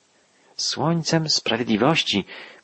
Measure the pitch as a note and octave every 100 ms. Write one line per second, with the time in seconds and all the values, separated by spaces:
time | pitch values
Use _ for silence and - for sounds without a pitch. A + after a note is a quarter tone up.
0 | _ _ _ _ _ - - - C#3+ E3+
1 | D#3 E3 D#3 - - A2+ A#2 G#2+ B2+ -
2 | - G2+ F2 - - -